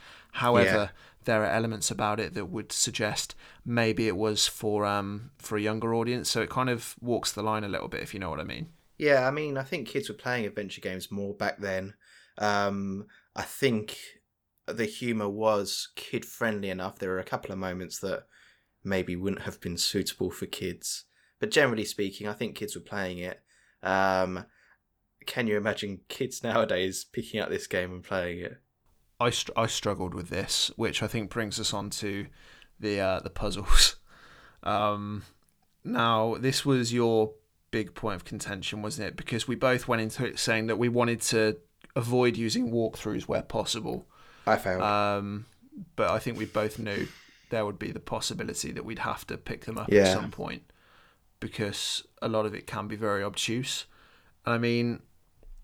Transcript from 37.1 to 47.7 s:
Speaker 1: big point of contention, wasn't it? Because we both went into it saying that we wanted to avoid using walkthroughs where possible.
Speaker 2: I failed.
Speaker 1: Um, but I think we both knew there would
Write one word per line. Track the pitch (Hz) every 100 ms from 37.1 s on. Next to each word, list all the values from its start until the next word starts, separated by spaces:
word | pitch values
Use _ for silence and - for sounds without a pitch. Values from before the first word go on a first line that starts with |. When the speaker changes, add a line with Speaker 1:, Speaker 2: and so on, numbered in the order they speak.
| 113 107 - _ _ _
Speaker 1:
big | 113 98
point | - 113 92
of |
contention, | - 107 - 98 - 107
wasn't | 104 - 98
it? | -
Because | - 117 -
we |
both | 120 131 127 -
went | 117
into | 110 - 123
it | -
saying | - 113 110
that | 104
we | 120
wanted | 120 120 117
to | - 113 107 107 - _ -
avoid | - 117 123 123 113
using | 113 160 247
walkthroughs | 117 113 - 110 110 -
where | 127
possible. | - 113 - 113 117 120 - - - - -
Speaker 2:
I | 110
failed. | 98 92
Speaker 1:
Um, | 101 104 104 101 101 104 113 _ - 302 185
but | - 101
I | 104
think | 117 113
we |
both | 107 - 107 110
knew | 110 101 - - - _ -
there | 117
would | 104